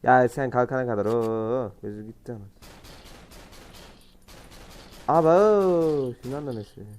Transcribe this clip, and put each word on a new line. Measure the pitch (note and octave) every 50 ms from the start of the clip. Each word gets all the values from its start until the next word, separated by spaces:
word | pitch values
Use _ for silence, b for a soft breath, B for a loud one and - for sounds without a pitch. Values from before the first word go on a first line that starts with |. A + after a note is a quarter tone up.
| -
Ya | B2 B2+ B2+ B2+ B2
sen | - - C#3 B2+
kalkana | A#2 B2 B2 A#2+ C3+ C3 B2+
kadar, | A#2+ A#2 G2+ G2+
oo, | G#2 A2+ A#2 A2+ A2+ A2+ A2 A2 A2 A#2+ C3 B2+ G#2 G2 -
gözü | - G#2 G#2 G#2 G#2+
gitti | A2 A2 - _ -
ama. | A#2+ A2 G2+ G2 - _ - - - - - - - - - - - - - - - - - - - - - - - - - - - - - - _ - _ - - - - - - - - - - - - - - - - -
Abo, | D3 E3 E3 D#3 E3 F3+ G#3 G#3+ G#3+ G3+ G3 F#3 F3+ E3+ E3 D#3+ D3+ C#3+ C3+ B2+ A#2+ - -
şundan | B2 C3+ C#3+ D3+ C#3+
da | B2
nesi? | A2+ G#2 - - - G2 G2+ G#2